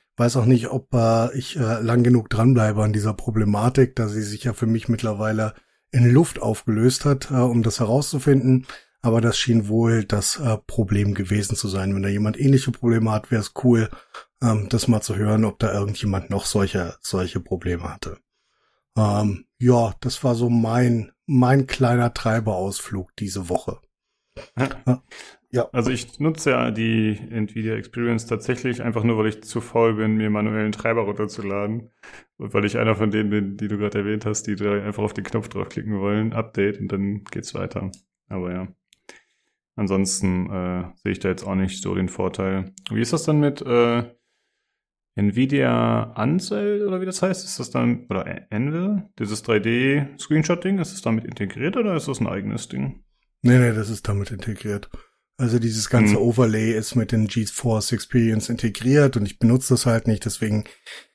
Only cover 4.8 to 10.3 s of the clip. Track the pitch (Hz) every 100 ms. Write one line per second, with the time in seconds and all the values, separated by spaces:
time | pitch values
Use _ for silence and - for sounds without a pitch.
4.8 | - 110 113 101 107 107 107 - _ _
5.8 | _ 127 120 123 165 - 117 107 - 107
6.8 | 123 127 147 135 - 131 123 120 110 -
7.8 | 110 131 147 143 147 139 131 131 - -
8.8 | _ _ 120 113 113 - - 113 101 113
9.8 | 117 113 101 104 -